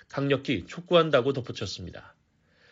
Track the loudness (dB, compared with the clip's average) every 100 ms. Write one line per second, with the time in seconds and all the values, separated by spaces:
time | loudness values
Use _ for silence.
0 | -12 -4 0 0 0 -4 -4 -12 2 4
1 | 6 4 2 -2 -6 -8 -10 -10 -12 -14
2 | -18 _ _ _ _ _ _